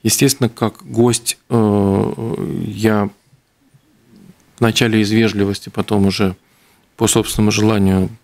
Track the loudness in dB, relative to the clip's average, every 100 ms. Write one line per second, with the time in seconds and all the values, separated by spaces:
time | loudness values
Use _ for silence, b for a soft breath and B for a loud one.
0 | -2 0 0 0 -4 -2 -6 -6 -8 0
1 | 2 0 -6 -10 _ 0 2 2 2 0
2 | -2 -6 -8 -6 -6 -6 -8 -2 0 0
3 | -2 -8 _ _ _ _ _ _ _ _
4 | _ -20 -20 _ _ -2 -2 0 0 2
5 | 2 2 2 0 -2 -2 -8 -8 -2 0
6 | 0 0 -2 -4 b b b b _ -2
7 | 0 0 0 0 0 2 0 2 2 2
8 | 0 -6